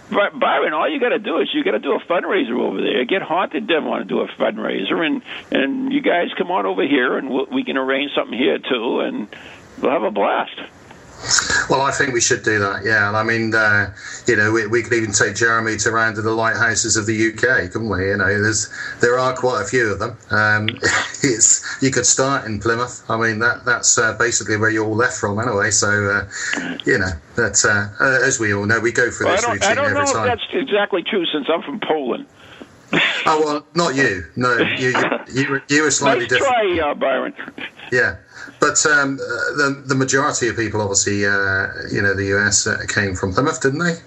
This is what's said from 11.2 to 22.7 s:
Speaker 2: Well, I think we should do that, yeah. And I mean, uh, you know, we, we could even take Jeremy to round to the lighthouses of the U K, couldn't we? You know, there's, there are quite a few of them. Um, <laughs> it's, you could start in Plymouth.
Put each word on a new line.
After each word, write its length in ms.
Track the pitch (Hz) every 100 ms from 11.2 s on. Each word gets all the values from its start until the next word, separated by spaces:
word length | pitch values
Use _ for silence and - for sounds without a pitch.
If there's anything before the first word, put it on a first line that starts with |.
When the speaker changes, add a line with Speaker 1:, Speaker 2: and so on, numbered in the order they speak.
| - - - - -
Speaker 2:
Well, 140 | 135
I 100 | 135
think 220 | 135 139
we 80 | 117
should 220 | 113 117
do 160 | - 107
that, 260 | 101 98 101
yeah. 220 | 110 101
And 100 | 107
I 60 |
mean, 300 | 113 113 110
uh, 380 | 110 107 104 98 - - - -
you 80 | 110
know, 160 | 107
we, 160 | 113 104
we 160 | 120
could 100 | 104
even 180 | 117 110
take 240 | - 113 98
Jeremy 400 | 117 113 113 107
to 140 | 117
round 240 | 113 113 104
to 40 |
the 100 | 107
lighthouses 640 | 113 113 101 113 107 113 107
of 120 | 107
the 80 | 110
U 160 | 113
K, 340 | 110 120 127 90
couldn't 200 | 113 113
we? 160 | 90 95
You 80 | 101
know, 100 | 95 104
there's, 280 | 107 110 - - - -
there 160 | 120 127
are 180 | 131 131
quite 280 | 127 117
a 20 | -
few 260 | 127 113
of 60 | 92
them. 180 | 113 113 -
Um, 400 | 107 107 107 107
<laughs> 540 | - - - - -
it's, 580 | 143 113 - - - -
you 80 | 131
could 160 | 127 -
start 400 | - 135 139 113
in 140 | 104
Plymouth. 440 | 113